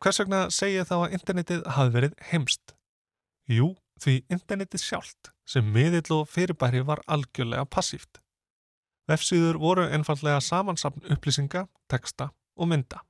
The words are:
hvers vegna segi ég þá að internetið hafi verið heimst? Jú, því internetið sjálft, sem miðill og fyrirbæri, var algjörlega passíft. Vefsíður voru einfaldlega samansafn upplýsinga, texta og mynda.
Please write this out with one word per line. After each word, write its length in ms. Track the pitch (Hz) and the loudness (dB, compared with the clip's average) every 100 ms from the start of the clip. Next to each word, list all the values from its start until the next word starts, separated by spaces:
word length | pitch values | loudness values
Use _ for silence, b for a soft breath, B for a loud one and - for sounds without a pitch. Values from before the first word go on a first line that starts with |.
hvers 180 | 196 196 | 0 2
vegna 300 | 196 190 175 | 0 0 0
segi 300 | - 202 190 | 0 0 -2
ég 80 | 180 | -2
þá 60 | 175 | -2
að 160 | 175 185 | -2 -4
internetið 460 | - 180 170 175 165 135 | -4 -4 -2 -4 -2 2
hafi 160 | 127 | 2
verið 240 | 120 143 - - | 2 0 -2 -4
heimst? 400 | 165 127 - - _ _ _ _ _ _ _ - | -2 -2 -4 -8 _ _ _ _ _ _ _ 0
Jú, 220 | 113 160 185 _ _ | 2 2 0 _ _
því 160 | 143 131 - | 2 2 0
internetið 500 | 180 - 196 190 - | -6 -4 -6 -4 -6
sjálft, 480 | - 180 - - - _ - | -6 -6 -8 -20 -20 _ -4
sem 160 | 131 | 0
miðill 480 | 107 110 160 170 156 156 | 2 4 4 2 0 -2
og 100 | 147 | 0
fyrirbæri, 560 | 175 180 156 123 127 | -2 -2 0 0 0
var 160 | 139 151 - | -2 -4 -2
algjörlega 560 | 151 131 - 117 127 135 | -4 -4 -6 -4 -4 -4
passíft. 480 | - - - - - _ _ _ _ _ _ _ _ - | -4 -4 -8 -16 -20 _ _ _ _ _ _ _ _ -2
Vefsíður 540 | 156 - 175 165 156 | 0 2 4 4 2
voru 260 | 160 185 165 | 2 2 2
einfaldlega 560 | 151 156 143 151 143 | 0 -2 -2 0 0
samansafn 640 | - 175 202 165 143 139 - | 0 -2 -2 -4 -6 -6 -2
upplýsinga, 560 | 147 147 143 139 180 190 _ - | -2 0 -2 -2 -4 -8 _ -4
texta 460 | 131 - - 131 _ _ - | -4 -4 -10 -10 _ _ -4
og 80 | 170 | 0
mynda. 260 | 151 - - | 0 -2 -12